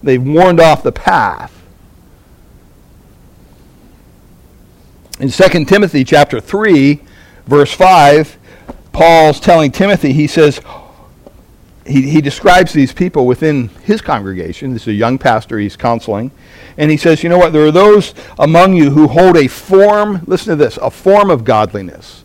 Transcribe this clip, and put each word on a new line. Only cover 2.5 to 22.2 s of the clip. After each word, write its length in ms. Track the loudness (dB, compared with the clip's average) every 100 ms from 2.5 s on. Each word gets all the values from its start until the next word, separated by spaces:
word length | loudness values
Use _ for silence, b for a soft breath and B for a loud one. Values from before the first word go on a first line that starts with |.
| _ _ _ _ _ _ _ _ _ _ _ _ _ _ _ _ _ _ _ _ _ _ _ _ _ _ -10
In 100 | -8
Second 380 | 0 0 0 0
Timothy 380 | 0 0 -2 0
chapter 340 | 2 0 -4
three, 640 | -8 -4 0 2 2 -2 b b b b -2
verse 260 | 0 0
five, 640 | 2 2 4 4 2 0 -10 B B B B -18
Paul's 460 | 0 2 4 4 0
telling 320 | 2 2 2
Timothy, 420 | -2 -2 -2 -2
he 120 | -2 -2
says, 340 | 0 0 0 B B B B B B -20 _ _ _ _ _ -4
he, 240 | -4 0
he 120 | -2
describes 520 | -2 -4 0 0 0
these 180 | -2 -2
people 360 | -2 -6 -2 -2
within 400 | -2 -2 -4 -6 -12
his 180 | -6 -6
congregation. 720 | -4 -6 -6 -10 -12 -12 -10
This 100 | -10
is 40 | -8
a 40 |
young 240 | -4 -4 -2
pastor 420 | -2 -2 -4 -8
he's 180 | -8 -6
counseling. 540 | -6 -6 -6 -8 -8 _ B B B B
And 120 | -2
he 60 | 0
says, 260 | 0 0
"You 60 | 0
know 80 | 0
what? 140 | 2
There 120 | 2 2
are 60 |
those 420 | 4 4 4 0 -12 B B
among 360 | 0 2 2
you 180 | 2 2
who 160 | 2 2
hold 300 | 4 4 4
a 100 | 0
form," 720 | -4 0 2 4 2 -2 -6 -6
listen 220 | -8 -4
to 60 | -2
this, 220 | -2 -4
"a 140 | -10
form 400 | -6 0 2 2
of 120 | -2
godliness." 800 | 0 -2 -2 -6 -12 -18 -20 -20